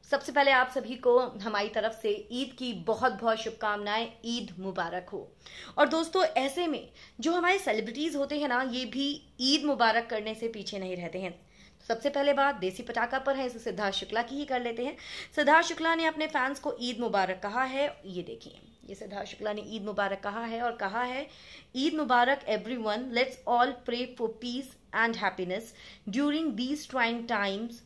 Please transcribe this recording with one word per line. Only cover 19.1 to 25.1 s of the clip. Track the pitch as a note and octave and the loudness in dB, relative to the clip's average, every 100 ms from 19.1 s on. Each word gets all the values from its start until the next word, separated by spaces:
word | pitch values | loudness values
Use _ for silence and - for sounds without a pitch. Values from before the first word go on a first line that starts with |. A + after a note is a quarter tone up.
| G3+ G3 | -10 -10
शुक्ला | - G#3 | -6 -4
ने | G#3 G3+ | -4 -6
ईद | A3 | -8
मुबारक | G3+ G#3 G3+ G3 | -4 0 0 0
कहा | G3+ G#3 | -4 -4
है | A#3 A3+ | -4 -2
और | A#3+ | -2
कहा | A#3 G3 A3 | -2 -4 -2
है, | B3 B3+ D4+ - - - - B3+ | -2 -4 -8 -14 -20 -20 -10 0
"ईद | D4 | 0
मुबारक | D#4 C4+ B3 B3 C#4 - | 0 4 6 6 4 2
everyone, | G#3+ G#3+ B3 E3+ G#3+ | -2 0 -4 -2 -2
let's | C4 A#3 C4 - - A#3+ | 0 0 0 -2 0 4
all | B3+ C4+ - | 4 2 -4
pray | A#3+ B3 B3 | -4 -4 -2
for | A3 A3 | -4 -4
peace | A#3+ B3 C4 - _ G#3+ | -6 -6 -8 -16 _ 0
and | A3+ | 2